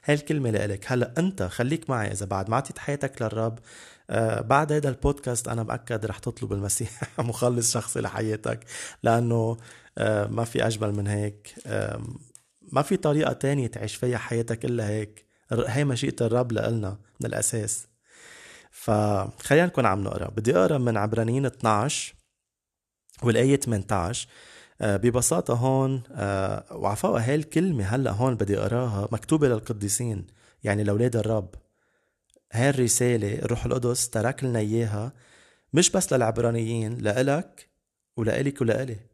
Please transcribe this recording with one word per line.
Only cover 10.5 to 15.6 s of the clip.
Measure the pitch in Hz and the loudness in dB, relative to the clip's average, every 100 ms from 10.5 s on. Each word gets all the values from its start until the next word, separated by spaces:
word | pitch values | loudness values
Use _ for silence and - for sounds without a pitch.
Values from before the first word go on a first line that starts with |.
| 131 113 | 0 0
أجمل | 107 107 | 0 -2
من | 104 101 | -2 -2
هيك. | 104 104 101 - - - | -2 -4 -6 -16 -16 -6
آم، | 107 104 110 113 - - - _ _ - | -4 -4 -6 -10 -14 -18 -20 _ _ -4
ما | 127 | 0
في | 151 180 | 2 2
طريقة | 151 147 143 | 2 2 2
تانية | 127 135 143 117 | 0 0 0 -2
تعيش | 107 104 | -4 -8
فيها | - 127 120 | -4 -2 -2
حياتك | - 117 117 117 | -2 -2 -2 -4
إلا | 127 120 104 | -2 -2 -2
هيك. | 107 104 - _ _ - | -2 -6 -12 _ _ -4
ر-، | 113 | -2